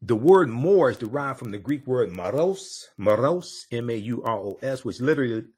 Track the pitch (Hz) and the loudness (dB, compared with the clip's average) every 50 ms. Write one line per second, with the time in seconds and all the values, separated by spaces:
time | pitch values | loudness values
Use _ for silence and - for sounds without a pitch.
0 | - 98 120 107 120 160 190 190 180 135 117 117 135 170 202 190 156 127 107 - | -4 -2 0 4 6 8 8 8 6 4 0 0 2 4 6 6 6 4 2 -2
1 | 120 107 120 143 143 139 127 - 127 113 101 104 95 - 147 139 127 127 127 123 | -4 -6 -6 -4 -4 -6 -6 -8 -10 -10 -10 -8 -4 -4 -4 -4 -4 -2 0 0
2 | 117 95 87 90 87 92 110 139 165 190 190 190 - - - - - - _ - | 0 0 -2 -4 -4 -2 0 0 0 0 0 -4 -8 -14 -16 -18 -18 -18 _ -2
3 | 101 104 107 110 123 143 170 180 175 - - - - - 120 117 120 120 117 110 | 2 2 2 4 4 2 0 -2 -4 -8 -14 -18 -12 -8 -8 -6 -4 -4 -6 -6
4 | 101 117 123 113 - 117 113 101 95 101 95 - - 135 135 127 - 113 92 - | -6 -6 -6 -4 -4 -2 -4 -2 -4 -6 -8 -8 -6 -6 -6 -6 -6 -8 -6 -2
5 | 123 139 156 143 135 120 113 113 - - _ | 0 0 2 2 0 -2 -2 -4 -6 -10 _